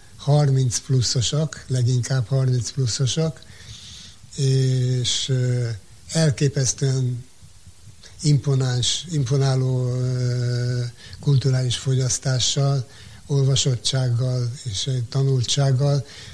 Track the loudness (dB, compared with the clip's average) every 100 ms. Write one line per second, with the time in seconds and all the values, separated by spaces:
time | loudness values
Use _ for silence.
0 | -20 -6 2 4 4 4 2 0 0 2
1 | 2 0 0 0 -2 -6 -4 0 2 2
2 | 0 -2 0 0 2 0 -2 -2 -2 0
3 | 0 0 -2 -4 -12 -20 -18 -18 -16 -18
4 | -18 -20 -14 -2 2 4 2 2 2 0
5 | 0 -2 0 0 2 0 -2 -6 -12 -20
6 | -6 2 2 4 2 2 -2 0 0 0
7 | 0 -4 -10 -20 -20 -20 -20 -20 -20 -20
8 | -20 -4 2 2 2 0 2 0 0 -2
9 | -4 -2 0 2 2 2 0 0 0 -2
10 | -2 0 -2 0 -2 -2 -2 -2 -4 -8
11 | -18 -4 2 2 4 2 0 -2 0 0
12 | 0 -2 -2 0 0 2 2 0 -4 -12
13 | -20 -18 -2 0 2 2 2 0 0 0
14 | 0 0 0 -2 -4 -6 -8 -6 -4 -4
15 | -2 0 2 2 0 0 2 2 2 0
16 | -2 -12 -18